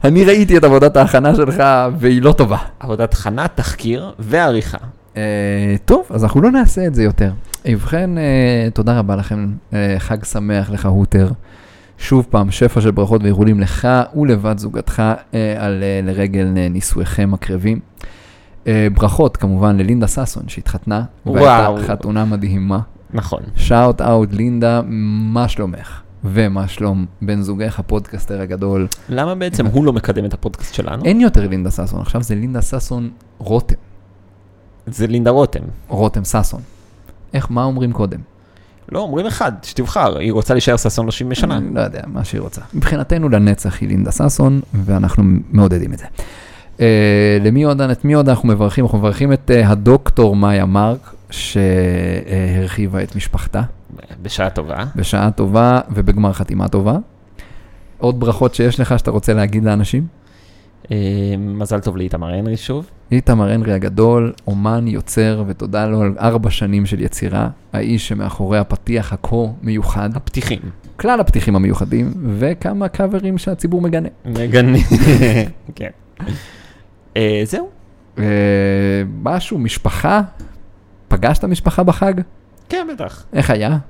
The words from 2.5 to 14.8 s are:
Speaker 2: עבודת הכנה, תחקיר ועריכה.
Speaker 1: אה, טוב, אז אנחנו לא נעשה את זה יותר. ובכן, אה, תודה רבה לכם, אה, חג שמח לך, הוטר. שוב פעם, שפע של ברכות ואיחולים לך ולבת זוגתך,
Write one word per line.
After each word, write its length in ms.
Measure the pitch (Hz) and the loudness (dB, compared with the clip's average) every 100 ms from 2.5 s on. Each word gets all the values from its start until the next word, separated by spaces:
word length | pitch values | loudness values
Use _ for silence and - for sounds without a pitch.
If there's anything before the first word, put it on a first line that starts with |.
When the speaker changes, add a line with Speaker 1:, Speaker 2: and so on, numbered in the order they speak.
| 98 - - | 0 -6 -12
Speaker 2:
עבודת 340 | 131 107 113 | -8 -2 0
הכנה, 340 | - 107 110 170 | 0 -2 -4 -4
תחקיר 640 | - - - 113 120 196 - | -4 -6 -4 -4 -4 -6 -12
ועריכה. 580 | 110 156 160 117 - - 120 - _ 107 | -2 2 2 0 -4 -10 -14 -20 _ -8
Speaker 1:
אה, 40 | 107 104 101 101 101 101 - | -4 -2 -2 -2 0 0 2
טוב, 200 | 277 359 | 2 2
אז 140 | 185 | 0
אנחנו 180 | 110 139 | 2 4
לא 100 | 214 | 4
נעשה 360 | 262 214 190 180 | 6 4 4 0
את 80 | 120 | 2
זה 80 | |
יותר. 280 | 107 - 101 98 - - - | 2 2 0 -2 -12 -8 -2
ובכן, 500 | 110 - 165 185 170 | -2 0 -2 -2 -2
אה, 60 | 147 131 123 120 113 | 0 2 2 2 0
תודה 260 | 113 110 120 | 0 2 2
רבה 160 | 101 98 | 0 -2
לכם, 320 | 101 104 101 101 _ | -2 -4 -4 -8 _
אה, 220 | 104 101 95 | -2 -2 -2
חג 240 | - 107 | -4 -6
שמח 460 | 101 110 101 101 101 | -4 -4 -2 -2 -2
לך, 160 | 101 98 | -2 2
הוטר. 440 | 95 98 101 92 - - - - - - - | 2 4 4 2 -2 -12 -20 -20 -20 -20 -14
שוב 280 | - 131 120 | 2 2 4
פעם, 220 | 107 98 | 0 0
שפע 300 | - 120 117 | 2 2 4
של 100 | 107 | 2
ברכות 320 | 104 98 113 | 2 2 2
ואיחולים 360 | 101 98 104 101 | 2 4 4 4
לך 280 | 98 - 123 127 123 156 | 0 0 0 0 0 0
ולבת 440 | 147 107 107 104 | 0 2 0 -4
זוגתך, 400 | 107 - | -6 -6